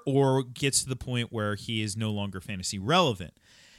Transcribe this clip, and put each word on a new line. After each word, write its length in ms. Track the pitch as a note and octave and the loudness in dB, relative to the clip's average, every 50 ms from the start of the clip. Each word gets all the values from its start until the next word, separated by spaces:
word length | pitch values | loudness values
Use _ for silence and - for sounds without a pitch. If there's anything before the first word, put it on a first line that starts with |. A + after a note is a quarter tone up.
| - | 2
or 360 | - C3+ C#3 C#3 C3+ C3 C3+ | 2 4 6 6 6 6 4
gets 420 | C3+ B2+ A#2+ - C#3+ C#3 C3 - - | 2 -2 -4 -2 0 0 2 0 0
to 40 | C3 | -2
the 80 | C3 | -6
point 340 | B2 - - B2 B2 A#2 - | -8 -6 -4 -2 -2 -2 -2
where 240 | - A2+ G#2 G#2 G#2 | -2 -2 -2 -2 -2
he 280 | G2+ - - A2+ A2 | -4 -4 -4 -2 -2
is 160 | G#2+ G#2 F#2+ G#2+ | -2 -2 -2 -2
no 140 | A2+ G#2+ | -2 -2
longer 280 | G#2+ G#2 G2+ G2 F#2+ F#2+ | -2 -2 -4 -4 -6 -8
fantasy 380 | - - G#2 F#2 F2+ - - G2 | -8 -8 -8 -6 -6 -6 -6 -4
relevant. 560 | F#2+ A2 D#3+ F#3 F3+ C#3+ A2 F2 F2+ - - _ _ _ _ - - - - | 0 2 4 4 4 4 2 -2 -6 -12 -14 _ _ _ _ -20 -20 -20 -20